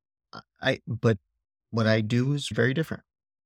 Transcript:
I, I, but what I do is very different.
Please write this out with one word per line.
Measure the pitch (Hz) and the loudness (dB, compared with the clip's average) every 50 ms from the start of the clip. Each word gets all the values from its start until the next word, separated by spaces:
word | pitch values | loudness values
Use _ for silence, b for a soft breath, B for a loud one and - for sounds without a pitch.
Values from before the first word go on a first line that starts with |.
| _ _ _ _ _ _ - | _ _ _ _ _ _ -20
I, | - - _ _ _ - | -20 -20 _ _ _ -4
I, | 131 131 - - | -2 -2 -2 -4
but | - 117 113 - 120 110 - - _ _ _ _ _ _ _ _ _ | -8 -8 0 2 2 2 2 -2 _ _ _ _ _ _ _ _ _
what | - 113 110 110 | -2 0 2 4
I | 110 110 107 | 4 2 2
do | 104 117 120 127 135 143 | 2 0 0 2 2 0
is | 143 139 - | -2 -4 -4
very | 104 113 117 127 135 | 0 0 2 2 2
different. | 160 160 - 104 - - _ _ _ _ _ _ _ _ | 0 -4 -4 -6 -12 -14 _ _ _ _ _ _ _ _